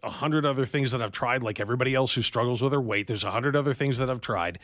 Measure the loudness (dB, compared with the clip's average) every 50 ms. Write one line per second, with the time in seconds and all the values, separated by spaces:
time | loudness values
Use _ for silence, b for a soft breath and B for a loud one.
0 | -10 -8 -6 -2 -2 0 2 2 2 2 2 0 0 0 0 0 0 0 0 -2
1 | -2 -4 -4 -2 0 2 2 2 0 -2 -2 -2 -2 0 0 2 2 2 2 2
2 | 2 2 2 0 0 0 0 0 2 2 2 2 2 2 2 2 0 0 0 0
3 | 0 -2 -4 -4 -2 -2 -2 0 0 0 0 2 2 0 0 0 0 0 0 0
4 | 0 -2 -2 -4 -4 -4 -2 -2 -2 -2 -4 -8